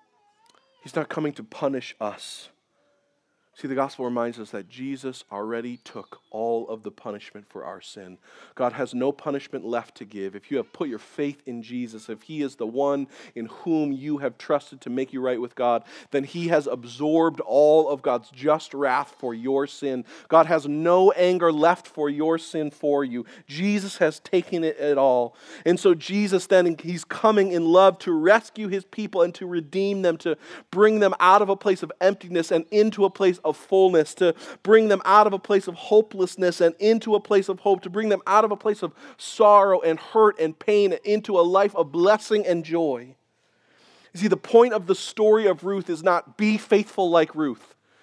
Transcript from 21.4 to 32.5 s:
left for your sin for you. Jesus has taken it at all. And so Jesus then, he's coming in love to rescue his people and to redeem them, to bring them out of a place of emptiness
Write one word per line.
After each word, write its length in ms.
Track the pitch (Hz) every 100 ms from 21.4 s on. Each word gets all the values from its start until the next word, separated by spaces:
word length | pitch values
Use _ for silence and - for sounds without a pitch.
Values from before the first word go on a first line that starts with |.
| 170
left 340 | 151 165 - -
for 240 | - 147
your 280 | 147 156 165
sin 340 | - 160 151
for 320 | - 147 143
you. 200 | 135 120 113 - -
Jesus 520 | 147 202 208 190 -
has 200 | 160 -
taken 460 | - 185 175 170
it 120 | 160 147
at 200 | 147 139
all. 380 | 135 127 120 - - -
And 140 | 165 180
so 160 | 196
Jesus 540 | 165 - 202 202 185 -
then, 280 | 185 175 156
he's 220 | 165 175
coming 480 | - - 220 208 190
in 140 | 175 165
love 340 | 180 196 185
to 100 | 185
rescue 560 | 160 165 220 - - 208
his 180 | 190
people 380 | - - 208 190
and 100 | 175 -
to 100 | 180
redeem 560 | 175 147 190 196 196
them, 140 | 180 165
to 200 | 170 151 - - -
bring 260 | 180 214 214
them 160 | 196 -
out 200 | 180 202
of 80 | 196
a 80 | 196
place 280 | 208 185
of 80 | 160 -
emptiness 500 | 185 - 175 175 160